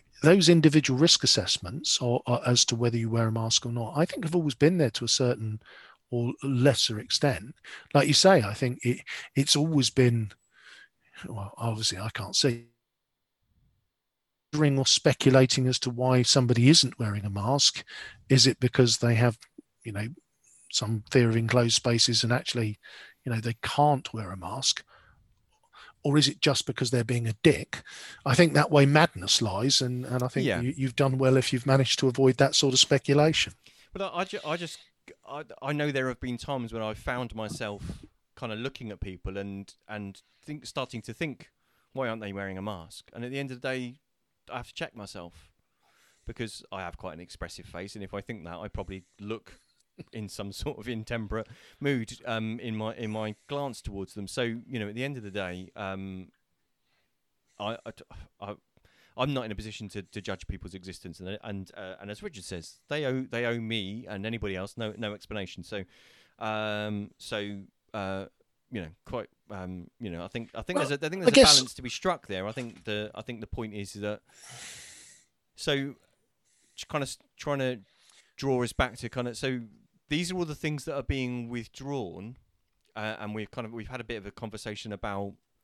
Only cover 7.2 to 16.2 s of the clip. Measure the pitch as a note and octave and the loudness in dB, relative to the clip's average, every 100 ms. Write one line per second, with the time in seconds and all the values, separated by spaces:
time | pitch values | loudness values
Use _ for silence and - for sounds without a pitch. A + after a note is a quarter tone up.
7.2 | C#3+ F#2+ A2+ - - - - C#3+ D3 C#3 | 0 0 -8 -18 -20 -20 2 4 6 6
8.2 | F#3+ F3+ G#2 G#2 B2 B2+ A#2+ A#2+ - - | 8 8 4 -2 -2 0 -2 -2 -6 -14
9.2 | - - C#3 D3 D#3+ D3 B2 - B2 A#2 | -4 -2 2 2 4 2 2 4 4 4
10.2 | G#2+ - _ _ - - - _ _ - | -2 -8 _ _ -20 -20 -20 _ _ -16
11.2 | - G#2 G2 - A2+ A2 G#2+ F#2+ A2 - | -12 -10 -10 -6 -4 -2 -4 -4 -6 -6
12.2 | G2 - C#3 A#2 A#2 _ _ _ _ _ | -4 0 0 0 -8 _ _ _ _ _
13.2 | _ _ _ _ _ _ _ _ _ _ | _ _ _ _ _ _ _ _ _ _
14.2 | _ _ _ D3+ D3 C3+ C3 - - - | _ _ _ 2 2 4 2 4 2 4
15.2 | C#3 C3 B2+ - B2+ B2+ B2+ A#2+ B2+ B2+ | 8 8 8 4 0 0 -2 0 2 4